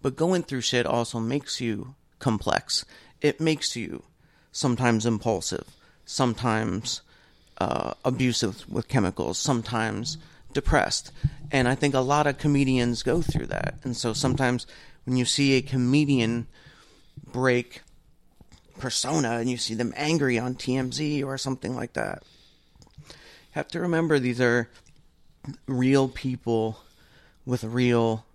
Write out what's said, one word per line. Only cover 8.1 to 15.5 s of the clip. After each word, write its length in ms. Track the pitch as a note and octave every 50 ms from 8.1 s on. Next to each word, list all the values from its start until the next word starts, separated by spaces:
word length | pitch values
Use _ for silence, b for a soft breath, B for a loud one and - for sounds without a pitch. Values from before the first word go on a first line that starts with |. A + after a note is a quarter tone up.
| B2+ B2 C3 B2+ A#2 - - G2+ F#2 - - -
with 200 | - - A#2 -
chemicals, 500 | - B2+ G2+ F#2+ - - - - F#2 -
sometimes 800 | - - C3+ A#2 A2 - A#2 A2+ A2+ A2 G#2+ G2+ A#2 D3+ D#3 D#3+ B B B B B B
depressed. 600 | - C#3 - - D#3+ C#3 - - - - - - B B B D3 B B B B
And 160 | - C#3 B2+ B2
I 80 | C3
think 180 | - - C#3+ C3+
a 60 | C3
lot 260 | B2+ B2+ C#3+ D3+ D3+
of 100 | D3 C3+
comedians 680 | - - D3+ C#3+ C#3 C#3 C3 C3 B2+ A#2+ A#2+ A#2+ A2+ -
go 180 | - B2 F3
through 240 | E3 - - - -
that. 300 | - G1+ G1+ - - - - -
And 120 | C3 A#2+
so 160 | - - A#2+
sometimes 540 | G#2+ - - C3 B2+ C3+ C3+ B2 B2 A#2+ - B B B B B B B B
when 120 | - B2+
you 80 | B2+ B2
see 280 | - - - C#3+ C#3